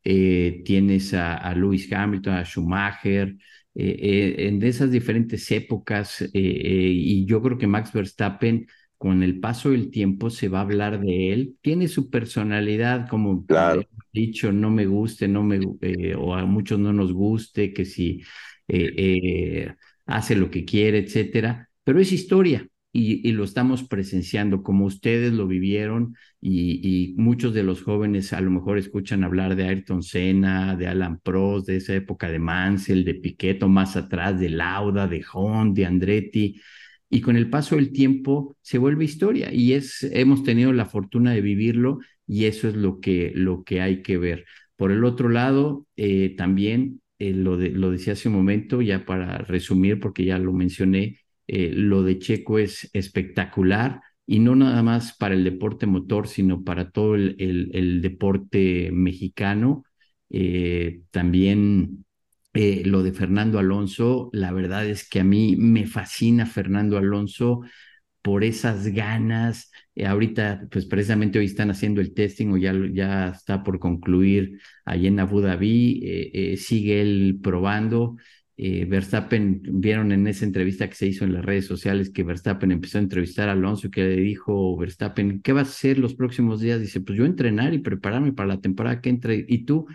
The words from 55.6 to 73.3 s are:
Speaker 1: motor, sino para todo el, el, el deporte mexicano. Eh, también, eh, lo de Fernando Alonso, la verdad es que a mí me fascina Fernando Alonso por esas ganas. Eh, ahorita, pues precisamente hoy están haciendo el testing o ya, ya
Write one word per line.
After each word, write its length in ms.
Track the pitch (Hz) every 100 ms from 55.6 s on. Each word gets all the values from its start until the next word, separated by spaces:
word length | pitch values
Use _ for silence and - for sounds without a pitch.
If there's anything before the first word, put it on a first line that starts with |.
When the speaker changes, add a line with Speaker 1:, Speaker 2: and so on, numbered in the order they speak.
| 107 107 107
Speaker 1:
motor, 440 | 92 92 104 107
sino 340 | - 95 92
para 260 | 92 87 87
todo 260 | - 107 104
el, 200 | 98 95
el, 320 | 95 90 87
el 280 | 95 90 90
deporte 920 | 90 95 98 95 - 101 95 90 87
mexicano. 920 | 87 92 90 95 - 101 104 120 151 - _ _ _ _
Eh, 720 | 98 92 90 87 87 85 85 -
también, 920 | 90 87 90 95 104 104 101 80 - - _ _ _ _
eh, 300 | - 104 98 90
lo 180 | 98
de 80 | 92
Fernando 480 | 95 92 101 110 107
Alonso, 720 | 95 101 101 - 117 127 123
la 220 | 107 92
verdad 340 | 92 92 95 107
es 200 | 101 -
que 120 | 98
a 60 | 95
mí 320 | 101 110 92
me 280 | 113 113 101
fascina 600 | - 95 - 117 117 113
Fernando 520 | 110 92 101 104 101
Alonso 640 | 98 104 101 - 120 120 120 - - _ _ _
por 240 | 101 101 110
esas 420 | 113 120 104 104
ganas. 840 | 101 104 113 110 113 117 110 - - _ -
Eh, 100 | 101
ahorita, 640 | 101 110 110 107 98 -
pues 140 | 98 -
precisamente 540 | 98 101 107 107 107
hoy 60 | 101
están 240 | 95 104
haciendo 300 | 98 107 101
el 140 | 95
testing 400 | - 104 - 107
o 40 | 92
ya, 160 | 95 95 95
ya 340 | 95 98 98 92